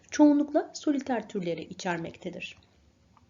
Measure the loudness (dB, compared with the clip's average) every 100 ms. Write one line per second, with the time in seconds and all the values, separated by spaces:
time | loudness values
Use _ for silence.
0 | -6 6 6 6 2 0 -2 -6 -2 -2
1 | -2 -4 -4 -6 -4 -6 -8 -8 -6 -4
2 | -6 -10 -12 -12 -14 -16 _ _ _ _
3 | _ _